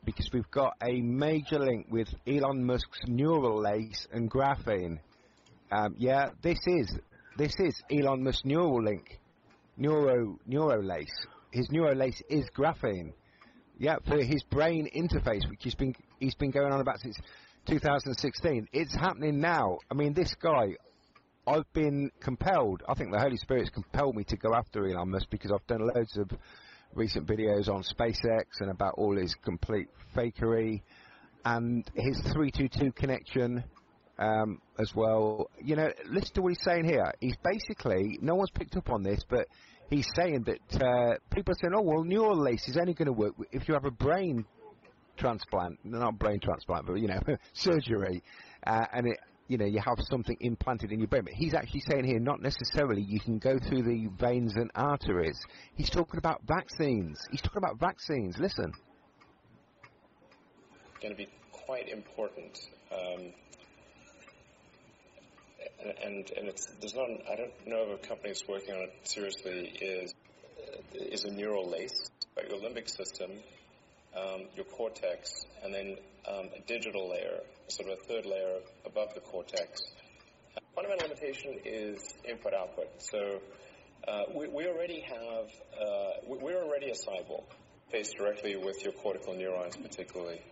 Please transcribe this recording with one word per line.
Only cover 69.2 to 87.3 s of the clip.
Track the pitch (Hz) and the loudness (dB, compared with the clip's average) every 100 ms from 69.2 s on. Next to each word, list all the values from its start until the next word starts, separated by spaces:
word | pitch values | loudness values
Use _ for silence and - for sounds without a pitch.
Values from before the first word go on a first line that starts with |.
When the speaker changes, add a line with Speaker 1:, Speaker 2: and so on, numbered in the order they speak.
| 98 98 95 90 87 - | -6 -6 -8 -6 -8 -8
Speaker 2:
is, | 95 92 90 - - - - - - - - | -6 -6 -6 -14 -20 -20 -20 -18 -16 -16 -14
is | - - - | -10 -8 -6
a | 104 | -6
Neuralace, | 101 104 104 90 85 95 - - _ - | -4 -2 -2 -2 -4 -4 -6 -8 _ -10
but | - - | -8 -6
your | 101 | -6
limbic | 110 117 113 | -6 -8 -10
system, | - 95 - 92 101 - - - - _ _ _ 92 | -10 -10 -8 -10 -10 -18 -20 -20 -20 _ _ _ -8
um, | 95 95 95 | -8 -8 -10
your | - 98 | -12 -14
cortex, | - 113 - 110 - - - - - | -6 -6 -4 -6 -4 -8 -12 -14 -14
and | 98 | -10
then, | 98 98 95 - - - | -8 -8 -12 -16 -16 -10
um, | 98 95 - | -8 -10 -14
a | - | -8
digital | 117 110 101 92 | -8 -6 -6 -4
layer, | 90 90 85 82 - - | -6 -6 -8 -10 -18 -12
sort | - 95 | -10 -8
of | 95 | -8
a | |
third | - 113 98 | -6 -6 -4
layer | 95 95 92 - - | -4 -2 -4 -8 -18
above | - - 104 | -8 -4 -4
the | 87 | -8
cortex. | - 92 85 95 85 - - - - - - _ - - _ | -12 -12 -6 -6 -6 -10 -14 -16 -20 -20 -20 _ -16 -16 _
Fundamental | - 202 190 156 | -8 -4 -4 -4
limitation | 143 147 131 139 127 | -6 -8 -8 -10 -10
is | 113 110 107 101 - - - | -8 -8 -8 -10 -14 -14 -12
input-output. | 113 104 98 92 - - - | -8 -4 -4 -4 -8 -10 -10
So, | - 107 101 98 - - - - - - - | -6 -4 -4 -6 -10 -20 -20 -20 -20 -12 -6
uh, | 104 101 | -4 -4
we, | 143 151 | -4 -6
we | 143 175 | -4 -4
already | 170 175 160 | -4 -4 -8
have, | 131 120 117 113 107 - - - | -10 -10 -6 -6 -6 -12 -18 -6
uh, | 104 101 98 - - | -2 -2 -2 -6 -8
we, | 131 | -8
we're | 139 180 | -4 -2
already | 160 143 139 | -2 -2 -2
a | |
cyborg, | 113 - 92 87 | -6 -6 -8 -6